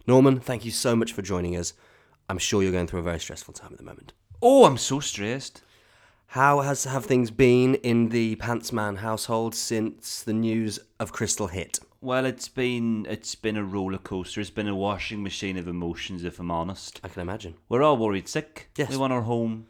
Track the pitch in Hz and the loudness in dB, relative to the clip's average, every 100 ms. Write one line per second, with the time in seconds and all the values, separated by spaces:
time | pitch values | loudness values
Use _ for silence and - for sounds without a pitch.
0 | - 131 135 131 - 127 113 - 127 117 | 4 6 8 4 -2 -8 -6 -2 2 2
1 | 113 - 95 92 87 90 87 - _ _ | 2 -4 -4 -2 -2 -2 -6 -10 _ _
2 | _ _ - 92 - 104 95 92 85 90 | _ _ -8 -4 0 2 2 2 -2 -4
3 | 85 85 - - - - - - - - | -4 -6 -8 -14 -16 -20 -20 -20 -20 -20
4 | - _ _ - 240 277 185 123 - 135 | -20 _ _ 2 8 10 10 8 0 -2
5 | - - 101 135 - - _ _ _ _ | -2 -4 -4 -4 -8 -18 _ _ _ _
6 | _ _ _ 127 139 143 139 135 131 135 | _ _ _ 2 4 4 2 -2 -2 -4
7 | 127 127 113 107 127 123 127 135 123 117 | 2 2 2 4 6 8 6 4 4 4
8 | 117 120 113 110 113 117 - 117 104 98 | 4 2 0 -2 -4 -4 -4 -4 -2 -4
9 | 110 110 - 113 113 - - 113 110 - | -4 -4 -2 -2 -2 -4 -4 -2 -2 -6
10 | - - 117 110 113 113 110 101 - - | -12 -8 -2 0 0 0 -2 -6 -12 -10
11 | 104 - 151 - 98 92 - - - _ | -8 -4 -4 -2 -4 -6 -8 -8 -10 _
12 | 127 127 131 117 - - 123 120 117 110 | -4 0 0 -4 -8 -2 -2 0 0 0
13 | - 107 - - 110 107 98 98 95 95 | -4 -8 -8 -6 -4 -2 -4 -4 -4 -6
14 | - 95 87 104 101 113 104 95 101 95 | -6 -8 -6 -8 -8 -6 -4 -2 -2 -2
15 | - 104 98 - 98 92 87 87 85 82 | -6 -6 -8 -6 -6 -6 -6 -4 -4 -6
16 | - 90 85 87 87 85 85 95 - - | -8 -8 -8 -8 -6 -4 -4 -8 -14 -16
17 | 90 90 87 107 90 80 _ 120 151 127 | -14 -10 -8 -8 -12 -16 _ 2 4 4
18 | 110 98 92 156 156 - - - 135 135 | 0 -2 -4 -8 -8 -14 -12 -6 -4 -2
19 | 135 123 113 120 113 110 | 0 0 0 0 -2 -4